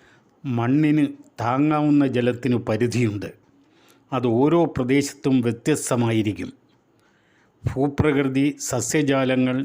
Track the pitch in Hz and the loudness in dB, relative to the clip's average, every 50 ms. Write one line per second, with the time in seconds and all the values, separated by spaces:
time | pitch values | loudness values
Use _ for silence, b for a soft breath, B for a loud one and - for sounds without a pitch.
0 | b b b b b b _ _ - 139 120 117 117 120 135 151 156 151 151 151 | b b b b b b _ _ -8 -4 -2 -2 0 2 2 2 2 2 2 2
1 | 143 143 - - - - _ - 110 117 127 135 147 156 156 151 151 151 147 143 | 2 0 -4 -10 -20 -18 _ -4 -2 -2 0 2 2 2 2 2 2 2 4 4
2 | 139 131 117 123 120 123 120 120 - 131 123 113 - - 110 107 123 120 113 120 | 2 2 0 0 0 0 -2 -2 -2 -2 -2 -2 0 -2 -2 0 0 0 0 0
3 | 120 110 101 101 90 82 - _ _ _ _ _ b b b b b b b b | 0 0 -2 -4 -8 -10 -14 _ _ _ _ _ b b b b b b b b
4 | b b 135 127 120 123 113 120 139 151 165 170 165 151 - 135 127 120 135 143 | b b -4 -2 0 0 2 4 4 4 4 4 2 0 0 -4 -2 0 2 0
5 | 139 139 - - - 143 131 127 113 120 117 - - 160 147 139 - - 131 120 | 0 -2 -6 -4 -2 0 2 2 2 0 -2 -2 -2 -2 -2 -2 -2 -2 -2 0
6 | 120 117 113 110 101 107 98 87 - - - _ _ _ _ _ _ _ _ _ | 0 0 0 0 0 -2 -4 -6 -8 -12 -14 _ _ _ _ _ _ _ _ _
7 | b b b b b b b b b b b _ - - - 131 139 147 143 - | b b b b b b b b b b b _ -8 -6 -4 -2 -4 -2 -2 0
8 | 147 151 139 139 139 135 131 135 139 147 139 - - - 131 123 117 - - 156 | 0 0 2 2 0 0 0 0 0 0 -2 -4 -8 -4 -4 -4 -4 -2 -2 0
9 | 147 135 139 135 131 127 131 127 127 127 127 131 | 0 2 0 0 2 2 2 2 0 0 -2 -4